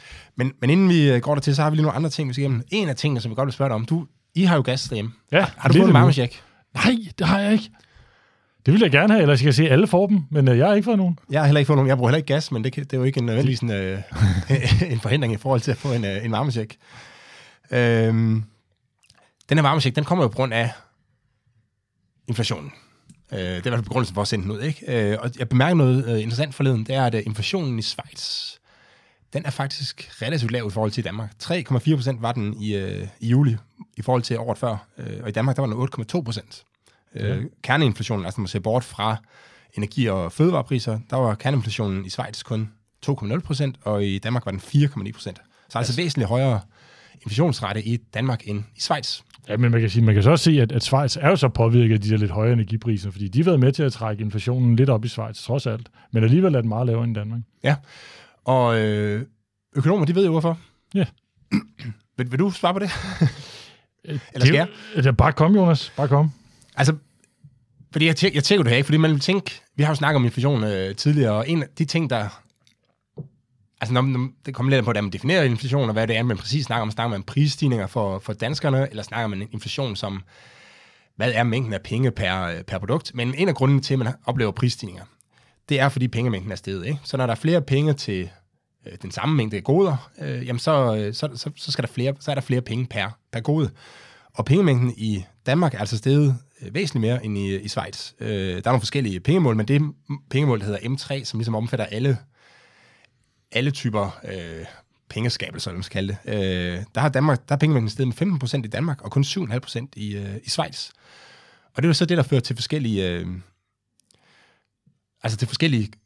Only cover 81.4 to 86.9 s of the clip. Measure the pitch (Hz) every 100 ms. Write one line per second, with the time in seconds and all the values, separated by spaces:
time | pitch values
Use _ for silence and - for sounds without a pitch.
81.4 | 120 120 117 98 - 113 131 - 95 95
82.4 | 87 85 - 95 98 156 - 123 120 139
83.4 | 190 135 131 139 139 135 117 - - 120
84.4 | 107 - 123 - 101 90 98 _ _ _
85.4 | _ _ - 139 135 135 104 113 123 98
86.4 | 98 90 - 95 95